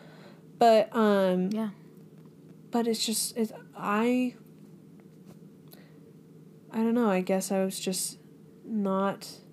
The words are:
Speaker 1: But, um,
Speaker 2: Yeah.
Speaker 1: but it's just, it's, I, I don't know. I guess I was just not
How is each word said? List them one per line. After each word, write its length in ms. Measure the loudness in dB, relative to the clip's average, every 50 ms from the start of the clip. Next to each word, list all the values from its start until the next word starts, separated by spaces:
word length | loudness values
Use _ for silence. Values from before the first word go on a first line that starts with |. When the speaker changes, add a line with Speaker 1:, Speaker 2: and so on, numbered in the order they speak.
| -20 -20 -20 -20 -20 -20 -20 -20 -20 -18 -2 4
Speaker 1:
But, 360 | 6 6 6 6 4 2 0
um, 540 | 2 2 4 4 4 4 2 2 0 0 -2
Speaker 2:
Yeah. 180 | -2 -4 -6 -6 -8 -14 -20 -20 -20 -20 -20 -20 -20 -20 -20 -20 -20 -20 -20 -20 -20 -20 -20 -6
Speaker 1:
but 160 | -4 -2 0 0
it's 160 | -2 -2 -2
just, 300 | -4 -2 -2 -4 -6 -4 -4
it's, 140 | -4 -4 -6 -14 -20 -20 -16
I, 600 | -10 -4 -2 0 0 2 2 2 2 0 -2 -4 -10 -20 -20 -20 -20 -20 -20 -20 -20 -20 -20 -20 -20 -20 -20 -20 -20 -20 -20 -20 -20 -20 -20 -20 -20 -20 -20 -20 -20 -20 -20 -20 -20 -20 -20 -20 -20 -20 -20 -20 -20 -20 -20 -20 -20 -20 -10
I 60 | -4 -2
don't 160 | 0 2 2
know. 160 | 2 2 4
I 120 | 2 2
guess 300 | 0 0 -2 -2 0 -2
I 120 | -2 0 0
was 160 | -2 -4 -4
just 400 | -6 -4 -4 -4 -6 -8 -10 -14 -20 -20 -20 -20 -20 -20 -20 -20 -12
not 640 | -6 -4 -2 -2 0 0 0 0 -2 -2 -4 -12 -18 -18 -20 -20 -20